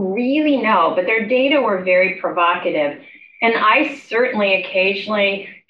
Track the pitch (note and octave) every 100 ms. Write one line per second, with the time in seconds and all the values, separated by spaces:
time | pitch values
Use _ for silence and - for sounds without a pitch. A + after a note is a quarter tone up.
0 | F#3+ G#3 B3 D4 D4+ C4 A3 F#3+ E3 F3
1 | F3+ A3 G#3 B3+ C#4 D4 A3 F#3+ F#3 F3+
2 | F#3 - F3 E3 E3+ F3 F3 D#3 C#3+ C#3+
3 | - - - _ A#3 A3+ C#4 C#4 - -
4 | - A3 B3+ G#3+ G3+ F#3 F3+ F#3+ F#3+ G3+
5 | G#3 G#3+ G3+ G3 - -